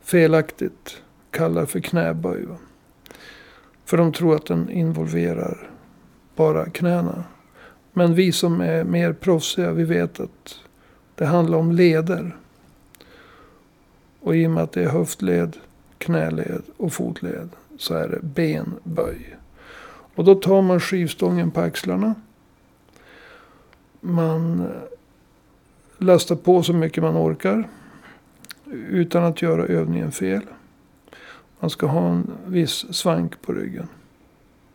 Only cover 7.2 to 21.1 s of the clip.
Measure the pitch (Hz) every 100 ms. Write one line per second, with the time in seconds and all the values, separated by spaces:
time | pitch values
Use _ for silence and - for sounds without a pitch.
7.2 | 175 - _ - - - _ 185 175 170
8.2 | 190 - 175 170 170 165 175 170 170 160
9.2 | 190 165 - - 175 165 160 170 170 -
10.2 | 185 - - - - _ _ _ _ -
11.2 | 147 175 165 165 165 170 175 160 165 175
12.2 | 175 - - _ _ _ _ - - -
13.2 | - - - _ _ _ _ _ _ _
14.2 | - 165 165 165 160 180 170 160 165 -
15.2 | 90 87 - - - _ _ - - 165
16.2 | 160 160 - - - - 185 - - -
17.2 | 175 - 170 - - 302 - 80 - -
18.2 | 156 139 160 156 - - 175 165 - -
19.2 | - - - - - - - - - -
20.2 | 170 190 180 190 185 180 - 185 170